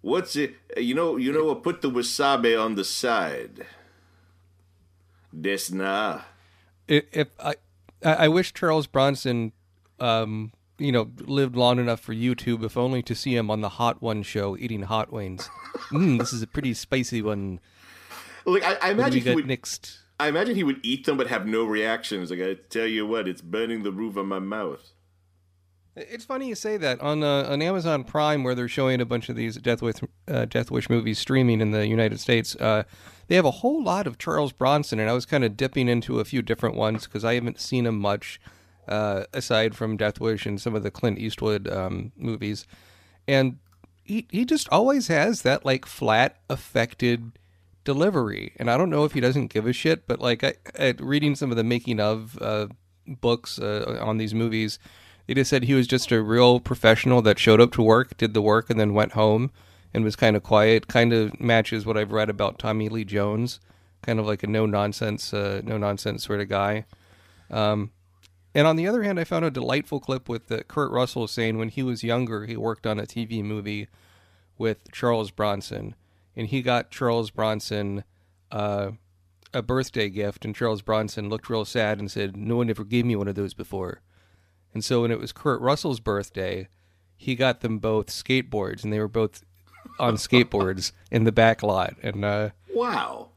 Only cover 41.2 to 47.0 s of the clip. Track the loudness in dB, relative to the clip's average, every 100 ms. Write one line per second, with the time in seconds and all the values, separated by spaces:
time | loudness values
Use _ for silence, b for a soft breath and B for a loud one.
41.2 | -6 -4 -2 -2 -4 -4 -4 -6 -8 -8
42.2 | -8 -6 -6 -8 -12 b b b b b
43.2 | 0 2 2 -2 _ _ -20 _ -6 -6
44.2 | -4 -4 0 0 2 4 4 2 2 2
45.2 | 2 2 0 2 0 -2 -2 -4 2 4
46.2 | 4 0 -8 -8 -2 0 0 0